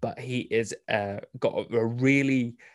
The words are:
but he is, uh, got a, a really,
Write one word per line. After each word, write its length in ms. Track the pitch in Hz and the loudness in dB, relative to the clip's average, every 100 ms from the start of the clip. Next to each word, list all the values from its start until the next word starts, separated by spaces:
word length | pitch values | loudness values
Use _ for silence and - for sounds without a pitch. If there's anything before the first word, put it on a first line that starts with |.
but 160 | 117 - | -8 -6
he 220 | 127 123 | -6 -6
is, 340 | - 110 110 - - | 0 0 0 -4 -4
uh, 280 | 110 101 101 - - | -2 -2 -6 -10 -4
got 160 | 110 | -2
a, 220 | - 104 113 | 0 0 0
a 100 | 113 | 0
really, 720 | 120 131 139 139 135 120 117 - | 2 4 4 4 2 0 -6 -18